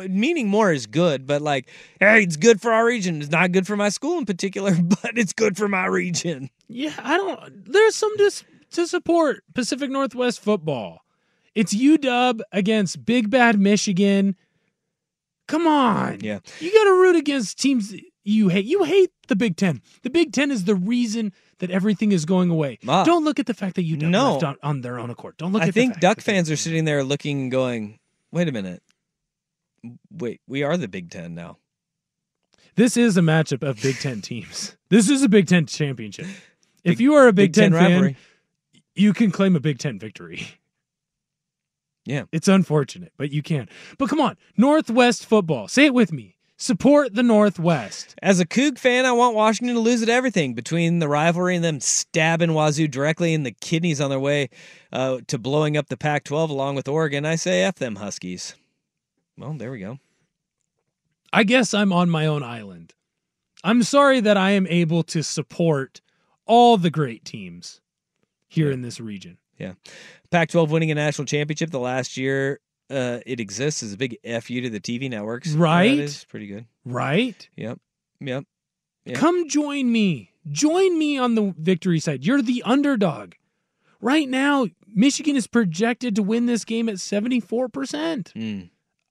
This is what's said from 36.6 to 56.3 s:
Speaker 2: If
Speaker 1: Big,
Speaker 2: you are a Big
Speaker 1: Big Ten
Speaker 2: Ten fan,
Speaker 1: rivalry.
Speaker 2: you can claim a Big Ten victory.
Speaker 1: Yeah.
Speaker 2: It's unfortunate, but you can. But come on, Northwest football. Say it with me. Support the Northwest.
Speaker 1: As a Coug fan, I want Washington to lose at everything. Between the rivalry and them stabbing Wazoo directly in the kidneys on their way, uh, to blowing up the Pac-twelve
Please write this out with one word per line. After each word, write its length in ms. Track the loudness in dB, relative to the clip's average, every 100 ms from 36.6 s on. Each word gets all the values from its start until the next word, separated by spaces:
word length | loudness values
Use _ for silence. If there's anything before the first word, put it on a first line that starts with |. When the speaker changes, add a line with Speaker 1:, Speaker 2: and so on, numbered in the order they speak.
| _ _
Speaker 2:
If 140 | -2 2
Speaker 1:
Big, 20 |
Speaker 2:
you 140 | 4 8
are 140 | 8
a 40 |
Big 200 | 6 4
Speaker 1:
Big 80 | 6
Ten 100 | 6
Speaker 2:
Ten 80 | 6
fan, 120 | 6
Speaker 1:
rivalry. 240 | 6 2 -2 _ _ _ _ _ _ _
Speaker 2:
you 200 | 2 2
can 180 | 4 2
claim 240 | 2 2 2
a 60 |
Big 180 | 0 -2
Ten 180 | -6 -8
victory. 460 | -12 -16 -16 -16 -16 -20 _ _ _ _ _ _ _ _ _ _ _ _ _ _ -8
Speaker 1:
Yeah. 160 | -8 -6
Speaker 2:
It's 160 | -4 2
unfortunate, 640 | 2 2 0 -2 -8 -18 -10
but 140 | -6
you 100 | -6
can. 260 | -4 -6 -6 -16 -18 -6
But 120 | -2
come 120 | 0
on, 160 | 0 -2 _ 2
Northwest 680 | 4 4 2 2 2 2 0
football. 420 | 0 2 -4 -2
Say 180 | 4 4
it 80 |
with 180 | 4 2
me. 240 | -2 -12 _ _ -10
Support 580 | -4 0 4 4 4 0
the 80 |
Northwest. 920 | 4 4 4 2 0 -2 -4 -12 -18 -4
Speaker 1:
As 180 | 0 2
a 60 | 2
Coug 320 | 0 0 0
fan, 280 | 0 2 2
I 60 |
want 240 | 2 2 4
Washington 400 | 2 2 0 0
to 60 |
lose 200 | 2 2
at 60 | 2
everything. 460 | 0 0 0 -2
Between 460 | -4 -4 0 0 0
the 80 | 0
rivalry 460 | 2 2 0 0 0
and 100 | -2
them 140 | -2
stabbing 720 | -4 -4 -2 0 2 2 2
Wazoo 340 | 2 2 2 -2
directly 460 | 0 -2 0 0
in 100 | 0
the 80 | -4
kidneys 480 | -8 -4 -2 0 -2
on 100 | -2
their 100 | -2
way, 280 | 0 0 -2 -8 -20 -20 _
uh, 260 | -4 -2 -4 -6
to 100 | -8
blowing 380 | -2 0 0 -2
up 120 | -4
the 100 | -4
Pac-twelve 520 | -2 -2 -4